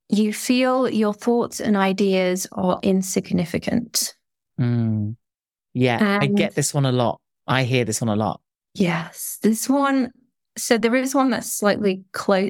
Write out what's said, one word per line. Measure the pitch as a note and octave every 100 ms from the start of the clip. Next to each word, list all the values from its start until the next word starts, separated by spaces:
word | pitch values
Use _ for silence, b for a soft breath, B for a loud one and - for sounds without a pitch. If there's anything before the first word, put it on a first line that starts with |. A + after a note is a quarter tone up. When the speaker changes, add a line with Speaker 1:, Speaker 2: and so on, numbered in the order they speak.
| -
Speaker 1:
you | G3+ G#3+
feel | G#3+ - B3 B3+ B3+ B3+
your | G#3+ G#3+ G#3
thoughts | - A#3+ - -
and | - G3+
ideas | F#3+ F#3+ G3+ F#3 F#3 F#3 -
are | - F#3 F3+
insignificant. | G3+ F#3+ F#3 G3 F#3 F3+ E3+ - - - - - - - _ _ _ -
Speaker 2:
Mm. | B2 A#2+ A2+ G#2+ G#2 A2+ _ _ _ _ _
Yeah, | B2 B2+ A#2 G#3 G3+
I | -
Speaker 1:
And | G3+
Speaker 2:
get | - -
this | C#3+
one | D3 C3+
a |
lot. | B2 A#2 A2+ _ _ -
I | C3
hear | B2 C3 A2
this | G#2+
one | A#2
a | G#2
lot. | G#2 - _ _ _ -
Speaker 1:
Yes, | F3+ E3+ E3 - - -
this | G#3 A3 -
one. | C#4 C#4 C4+ B3 - _ _ _ -
So | - A#3
there | A3+ B3+
is | C4
one | C#4 C4+
that's | A3 -
slightly | - G#3 - G#3 F#3+ -
clo-, | - - F#3+ G3+